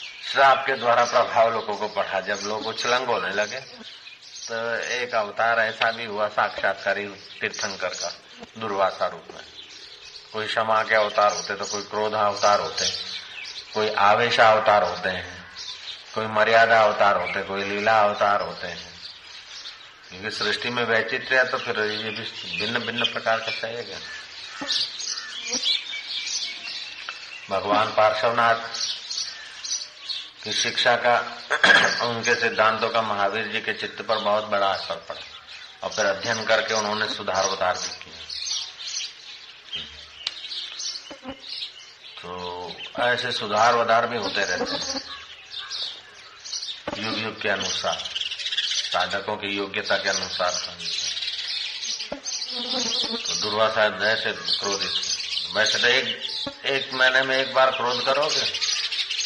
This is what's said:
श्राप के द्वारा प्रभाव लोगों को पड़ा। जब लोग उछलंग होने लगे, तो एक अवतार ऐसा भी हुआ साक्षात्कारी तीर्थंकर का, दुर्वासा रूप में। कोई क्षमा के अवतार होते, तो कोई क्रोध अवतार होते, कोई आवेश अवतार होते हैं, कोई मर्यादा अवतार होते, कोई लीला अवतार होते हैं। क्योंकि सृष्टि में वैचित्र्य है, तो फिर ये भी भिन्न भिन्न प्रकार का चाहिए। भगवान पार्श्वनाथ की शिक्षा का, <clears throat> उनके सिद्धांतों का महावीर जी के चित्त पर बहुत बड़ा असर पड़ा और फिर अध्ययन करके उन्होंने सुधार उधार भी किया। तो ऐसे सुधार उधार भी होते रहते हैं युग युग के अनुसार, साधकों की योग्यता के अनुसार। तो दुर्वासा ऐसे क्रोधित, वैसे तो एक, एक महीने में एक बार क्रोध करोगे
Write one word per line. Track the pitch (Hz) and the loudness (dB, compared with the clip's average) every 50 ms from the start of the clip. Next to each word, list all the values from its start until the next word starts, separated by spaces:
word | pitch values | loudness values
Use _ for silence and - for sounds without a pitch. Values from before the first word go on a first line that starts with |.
| - - - - - - | -16 -16 -14 -12 -8 0
श्राप | 123 131 139 135 131 - - | 4 8 8 8 8 6 4
के | 139 131 | 0 0
द्वारा | 113 117 120 117 120 120 | 2 4 6 6 6 6
प्रभाव | - 123 120 113 - - 117 113 117 113 | 6 6 6 6 6 6 6 6 6 4
लोगों | 110 107 107 101 | 2 -2 -2 -2
को | 98 107 | -2 -2
पड़ा। | 107 104 98 90 - 95 95 | -2 0 -2 -2 0 0 -2
जब | 92 101 104 98 101 | 0 -2 -2 -2 -2
लोग | 104 107 107 104 | -4 -4 -4 -4
उछलंग | 113 110 - - 120 123 127 127 | -4 -4 -2 0 2 2 2 2
होने | 120 110 95 90 92 | 2 0 0 0 0
लगे, | 98 104 104 104 120 131 131 - - - - - - - - - - - - - - - - | 0 0 0 0 -2 -8 -10 -12 -16 -16 -16 -16 -18 -18 -18 -20 -20 -20 -18 -18 -16 -12 -8
तो | - 117 113 117 117 113 | -6 -4 -4 -2 -2 -2
एक | 101 - 95 117 123 120 123 123 | -2 -2 -2 -2 -2 -2 0 0
अवतार | 113 104 101 - - 110 117 117 113 | 0 0 0 0 2 2 4 4 4
ऐसा | 110 113 110 - 123 113 | 2 2 2 2 2 2
भी | 113 117 117 | 0 -2 -6
हुआ | 107 101 107 107 | -6 -2 -2 -2
साक्षात्कारी | 104 - - 107 101 - - - 98 98 - - 98 98 101 101 | 0 2 0 0 0 0 0 0 0 0 0 0 -2 0 0 -2
तीर्थंकर | 101 98 - - - - - 113 104 - - 107 101 95 90 92 | -8 -10 -14 -16 -18 -8 -6 -6 -4 -4 -4 -6 -6 -4 -4 -4
का, | 90 90 90 87 87 - - - - - - - - - | -4 -4 -4 -8 -8 -8 -12 -16 -20 -20 -18 -18 -16 -12
दुर्वासा | 113 113 104 101 98 95 90 - - 95 | -8 -6 -2 0 2 2 2 2 0 -2
रूप | 87 87 85 - - - | -2 -2 -6 -14 -16 -16
में। | - - - - - - - - - - - - - - - - - - - - | -18 -18 -18 -18 -18 -18 -18 -18 -18 -18 -18 -20 -20 -20 -20 -20 -20 -14 -10 -6
कोई | 107 110 | -6 -4
क्षमा | 107 - 117 110 110 110 110 110 | -2 0 0 2 4 4 4 4
के | 110 110 | 4 4
अवतार | 107 104 104 101 107 104 104 | 4 4 4 4 4 4 4
होते, | - - - - 101 | 4 2 -4 -6 -6
तो | 98 101 | -6 -6
कोई | - 104 101 | -4 -6 -6
क्रोध | 98 - 104 107 107 107 107 | -6 -4 -2 0 0 0 2
अवतार | 107 104 104 98 - 107 104 104 101 | 2 2 2 2 4 4 4 6 4
होते, | - - - - 92 90 - - - - - - - - - - - - - - - - - | 2 0 -2 -2 -2 -2 -2 -4 -6 -8 -10 -12 -12 -14 -14 -14 -12 -12 -12 -14 -12 -6 -2
कोई | 107 107 107 | 0 0 0
आवेश | - - 101 104 107 113 120 117 - 127 | 2 4 6 6 6 6 4 4 6 8
अवतार | 117 110 110 107 - 107 104 104 104 | 8 8 8 6 6 6 6 6 4
होते | 104 - - 95 95 | 2 0 -2 -4 -4
हैं, | 92 90 87 - - - - - - - - - - - - - - - - - - | -4 -4 -6 -10 -12 -14 -16 -16 -14 -14 -12 -12 -14 -14 -14 -14 -14 -14 -14 -8 -6
कोई | 110 110 | -4 -2
मर्यादा | 110 110 107 107 113 113 113 117 117 113 113 107 | 0 4 4 6 8 8 8 8 8 8 8 8
अवतार | 107 - - 104 101 98 | 6 6 6 6 6 6
होते, | 95 - - - 98 92 | 4 2 -2 -2 -4 -4
कोई | 95 98 98 98 | -4 -4 -2 -2
लीला | 101 101 101 104 113 110 107 | -2 -2 0 4 4 6 6
अवतार | 104 104 101 - 107 101 101 101 | 6 4 4 4 4 4 4 4
होते | 87 85 87 - 92 | 0 -2 -6 -8 -8
हैं। | 87 85 85 - - - - - - - - - - - - - - - - - - - - - - - - - - | -8 -8 -10 -12 -14 -16 -16 -16 -18 -18 -18 -18 -18 -18 -18 -18 -16 -16 -14 -14 -14 -16 -16 -18 -20 -20 -20 -18 -16
क्योंकि | 92 92 101 107 | -12 -10 -8 -6
सृष्टि | - - 104 104 104 - - 120 | -4 -2 0 0 0 0 -2 -2
में | 123 120 117 | 0 0 2
वैचित्र्य | 110 113 110 107 - 131 127 - - 131 | 2 2 2 2 0 -4 -4 -2 2 4
है, | 131 127 123 | 4 4 4
तो | 131 | 0
फिर | 123 - 120 110 107 | -4 -2 -2 -2 0
ये | 107 107 107 107 110 110 | 0 0 -2 -4 -4 -6
भी | 107 113 110 - - - - - - | -6 -6 -8 -8 -10 -10 -10 -8 -4
भिन्न | 104 104 113 120 120 | -4 -2 -2 -2 -2
भिन्न | 113 117 117 120 117 - - | -2 -2 -2 -2 -2 -2 -2
प्रकार | 117 - 113 113 110 | -2 0 0 0 0
का | - 113 | 0 -4
चाहिए। | 110 - 113 113 117 120 107 98 92 - - - - - - - - - - - - - 285 285 - - - - - - - - - - - - - - - - - - - - - - - - - - - - - - - - - - - - - - - - - - - - - - - - - - - - - - - - | -4 -4 -6 -6 -6 -8 -8 -10 -10 -12 -12 -12 -12 -12 -14 -14 -14 -14 -14 -12 -12 -8 -4 -4 -2 -2 -2 -4 -6 -8 -8 -8 -8 -8 -8 -10 -10 -10 -8 -6 -4 -2 0 0 0 0 -2 -6 -10 -10 -8 -8 -6 -6 -6 -4 -4 -4 -4 -6 -8 -10 -10 -10 -10 -10 -12 -12 -14 -12 -12 -12 -12 -12 -12 -14 -16 -14 -6 -4
भगवान | 98 95 95 104 104 104 110 | -2 -2 2 2 4 4 2
पार्श्वनाथ | 107 - 110 107 107 - - 123 117 117 120 117 117 113 113 - - - - - - - - - - - - - - - - - - - - - - - - - - - - - - - - - - - - - | 2 4 6 6 6 6 4 2 2 4 4 6 4 4 2 0 -6 -6 -6 -4 -4 -6 -6 -8 -8 -8 -8 -8 -8 -10 -14 -14 -16 -14 -12 -8 -6 -6 -6 -8 -10 -16 -14 -12 -10 -10 -10 -10 -14 -16 -12 -8
की | 107 101 | -4 -2
शिक्षा | - - 117 - - - 123 120 | 0 0 0 0 2 4 4 4
का, | 117 120 120 120 107 - - - - - - | 4 4 4 4 4 2 -2 -8 -10 -6 -4
<clears throat> | 143 - - - - - 120 113 - - 117 | 0 4 6 6 8 8 6 4 2 0 -2
उनके | 120 117 113 110 120 117 | -2 -2 0 0 2 2
सिद्धांतों | 113 117 113 - 113 107 110 110 110 117 113 | 2 2 2 4 4 4 4 4 2 0 0
का | 117 117 | 2 2
महावीर | 110 107 101 101 101 98 104 110 110 | 0 0 2 2 2 2 0 0 -2
जी | 101 107 110 | -2 -4 -4
के | - 110 104 | -2 -4 -4
चित्त | - 107 101 - - | -4 -6 -8 -8 -6
पर | 104 - 110 | -2 0 0
बहुत | 107 101 104 104 107 107 | 2 2 2 2 2 2
बड़ा | 107 104 101 98 | 0 2 2 2
असर | 98 92 - - - 85 | 2 2 0 -2 -6 -6
पड़ा | 82 - - - - - - - - - - - - - - - - - | -8 -8 -10 -12 -12 -12 -16 -16 -18 -18 -18 -18 -18 -18 -18 -12 -8 -8
और | - | -4
फिर | - 110 104 | 0 2 2
अध्ययन | 98 95 95 - 117 113 110 107 | 2 2 0 -2 -2 -2 0 2
करके | 110 110 110 - - 110 | 2 2 4 4 2 0
उन्होंने | 110 104 104 104 107 107 104 - | 0 0 0 0 0 -2 -2 -4
सुधार | - 101 98 92 95 95 | -4 -4 -2 0 2 2
उधार | 95 98 - 92 90 90 | 2 2 0 0 0 0
भी | - - | 0 -4
किया। | - - - - - - - - - - - - - - - - - - - - - - - - - - - - - - - - - - - - - - - - - - - - - - - - - - - - - - - - - - - - - - - - - 277 - 254 262 269 - - - - - - - - - - - - - - - - - | -8 -8 -10 -14 -16 -16 -14 -12 -10 -10 -8 -6 -4 -4 -6 -6 -8 -12 -12 -10 -8 -8 -8 -8 -10 -12 -14 -18 -18 -18 -18 -18 -20 -20 -20 -14 -12 -10 -10 -10 -12 -14 -16 -18 -18 -12 -10 -10 -10 -8 -10 -12 -12 -10 -10 -10 -10 -10 -8 -8 -8 -8 -10 -12 -14 -16 -14 -12 -14 -14 -12 -12 -12 -10 -10 -10 -10 -12 -14 -18 -20 -20 -20 -20 -18 -16 -14
तो | - 87 90 90 90 90 87 90 90 87 87 - - - - - | -12 -10 -8 -8 -6 -6 -8 -8 -8 -10 -10 -10 -12 -8 -2 0
ऐसे | 123 123 120 113 127 120 | 2 2 2 2 0 -2
सुधार | 113 - 113 101 104 107 113 120 120 | -4 -4 -2 0 4 6 6 6 6
उधार | 117 117 117 113 117 117 | 6 6 6 6 6 4
भी | 113 120 | 2 0
होते | 113 98 92 - 101 | -2 -2 -2 0 0
रहते | 98 92 90 - 247 - | 0 0 0 0 -2 -2
हैं | 277 - - 262 262 269 - - - - - - - - - - - - - - - - - - - - - - - - - - - - - - - - - - - - - - - 101 107 | -2 -4 -4 -4 -6 -6 -8 -10 -14 -14 -16 -16 -18 -18 -16 -14 -12 -12 -10 -8 -8 -6 -6 -8 -8 -12 -16 -20 -20 -20 -20 -20 -18 -16 -12 -10 -8 -8 -8 -8 -10 -10 -10 -8 -8 -6 -4
युग | 110 - 107 | -4 -4 -4
युग | 110 107 107 - | -4 -6 -6 -4
के | 107 104 | -2 0
अनुसार, | 101 98 98 92 - - - 85 80 - - - - - - - - - - - - - - - - - - - | 0 0 0 -2 -2 -2 -2 -2 -2 -2 -4 -6 -6 -6 -6 -6 -6 -6 -6 -4 -2 -2 -2 -2 -2 -2 -2 0
साधकों | - 87 90 90 98 98 - 107 107 | 0 0 0 0 -2 -4 -2 -4 -4
की | 101 104 | -4 -2
योग्यता | 98 101 101 98 95 98 104 101 - 101 | -2 -2 -2 -2 -2 -4 -4 0 0 0
के | 95 101 98 | 0 2 0
अनुसार। | 92 95 95 92 - - 90 90 - - - 90 87 87 - - - - - - - - - - - - - - - - - - - - - - - - - - 285 277 - - - - - - 254 240 240 247 254 226 226 226 - - - 214 226 | 0 -2 -2 -4 -2 0 0 0 0 -2 -4 -6 -8 -8 -8 -6 -4 -4 -4 -4 -4 -6 -6 -6 -6 -6 -6 -6 -6 -6 -6 -6 -8 -6 -6 -6 -6 -6 -8 -8 -10 -10 -8 -6 -6 -6 -6 -6 -6 -6 -4 -4 -2 -2 -2 -2 -2 -2 -2 -2 -4
तो | 233 - - - - | -4 -4 -4 -2 -2
दुर्वासा | 110 104 107 107 110 110 110 113 107 104 95 92 101 110 | -2 0 2 2 2 4 4 4 4 4 2 2 2 2
ऐसे | 113 107 - 110 | 2 2 0 -2
क्रोधित, | 95 - - - - - 98 101 98 98 95 92 - - - - - - - - - - - - 92 | -4 -2 -2 -2 -2 0 0 -2 -2 -2 -2 -2 -2 -2 -2 -2 -4 -4 -4 -4 -6 -6 -4 -2 0
वैसे | 104 110 - - 117 | 2 2 2 2 4
तो | 120 | 4
एक, | 120 123 131 123 123 - - - - - - - - - - - | 4 4 4 2 0 -4 -4 -6 -8 -6 -6 -8 -8 -8 -6 -2
एक | 131 139 135 - - 131 | -2 0 0 -2 -2 2
महीने | 127 127 127 127 131 | 4 4 6 6 4
में | 135 131 131 | 4 4 2
एक | 131 131 131 131 | 2 0 2 4
बार | 131 131 131 | 4 6 6
क्रोध | 127 117 117 123 123 120 117 | 4 2 0 0 0 0 2
करोगे | 135 139 143 151 156 - 135 127 - - - - - - - - - - - - - - - - | 2 2 2 2 2 2 0 0 -2 -2 -2 -2 -2 -2 -2 -2 -4 -4 -4 -4 -4 -2 -2 -2